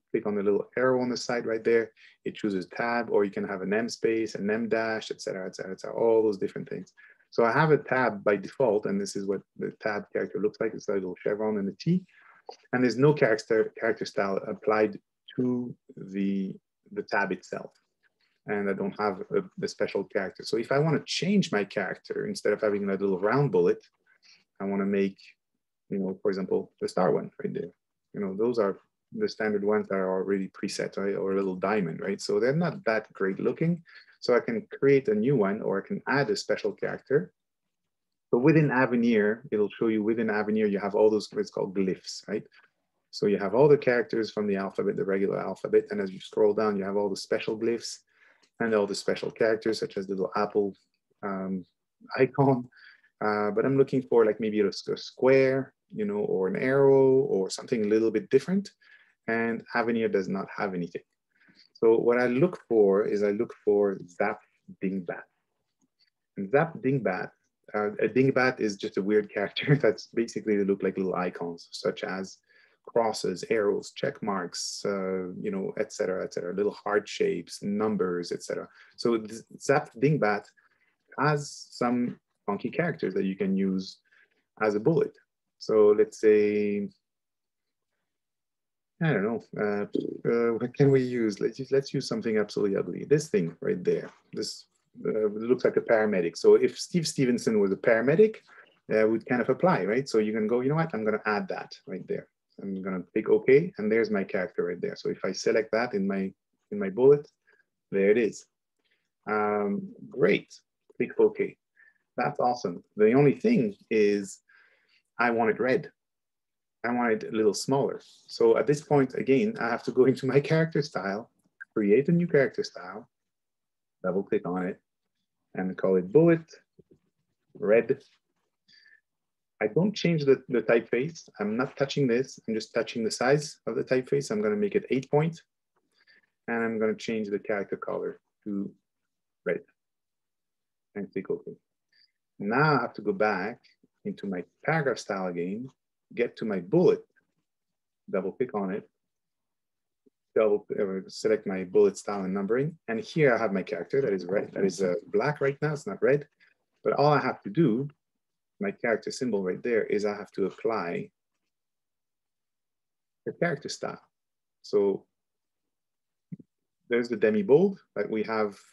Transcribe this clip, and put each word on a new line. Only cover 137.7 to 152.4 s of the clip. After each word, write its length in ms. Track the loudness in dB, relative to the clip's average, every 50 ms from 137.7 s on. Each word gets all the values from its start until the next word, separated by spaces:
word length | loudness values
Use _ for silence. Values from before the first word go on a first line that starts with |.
| -8
color 460 | -8 -6 -6 -6 -4 -6 -6 -8 -10 _ _ _ _ _
to 260 | -6 -6 -6 -6 -8 -12 _ _ _ _ _ _ _ _ _ _ _ _ _ _
red 160 | -4 -4 -4 -6 _ _ _ _ _ _ _ _ _ _ _ _ _ _ _ _ _ _ _ _ _ _ _ _ _ -12
and 160 | -12 -12 -8
click 180 | -10 -8 -6 -6
OK. 220 | -6 -6 -8 -12 -18 -18 _ _ _ _ _ _ _ _ _ _ _ _ _ _ _ -8
Now 380 | -6 -2 0 2 2 2 2
I 40 | 2
have 120 | 0 -4 -8
to 80 | -6
go 100 | -4 -4
back 480 | -2 0 0 0 0 -2 -4 -6 -8 -12 _ _ _ _ _ _ _ _ -10
into 220 | -10 -10 -8 -8
my 180 | -8 -8 -8 -10 -12 _ _ -4
paragraph 320 | -2 -2 0 0 -2 -2
style 300 | -4 -6 -6 -6 -4 -4
again, 400 | -4 -4 -4 -6 -6 -6 -8 -10 -14 -16 _ _ _ _ _ _ _ -4
get 220 | -4 -4 -4 -4
to 80 | -6 -6
my 140 | -4 -4 -4
bullet, 440 | -4 0 2 4 4 4 4 2 -2 _ _ _ _ _ _ _ _ _ _ _ _ _ _ _ _ _ _ _ _ -6
double 220 | -4 -4 -4 -4
click 240 | -6 -6 -6 -6 -4
on 160 | -6 -6 -6
it, 180 | -6 -8 -10 _ _ _ _ _ _ _ _ _ _ _ _ _ _ _ _ _ _ _ _ _ _ _ _ _ _ _ _ _ 0
double, 300 | 2 4 4 2 0 -2 -6 -4 -4
uh, 220 | -4 -4 -4 -6 -8 -10
select 360 | -10 -4 0 0 0 0 -2
my 200 | -4 -6 -6 -6
bullet 320 | 0 4 4 4 4 2
style 260 | -2 -6 -8 -6 -4 -4
and 100 | -4 -4
numbering. 440 | -4